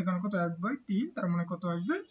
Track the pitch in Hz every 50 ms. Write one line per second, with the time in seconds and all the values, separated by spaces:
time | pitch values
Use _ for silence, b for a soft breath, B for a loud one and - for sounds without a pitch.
0 | 180 185 180 180 185 208 202 185 170 170 170 165 175 220 285 - - - 202 190
1 | 262 349 - - 214 180 170 175 170 170 180 170 - 175 170 170 175 214 320 392
2 | 381 -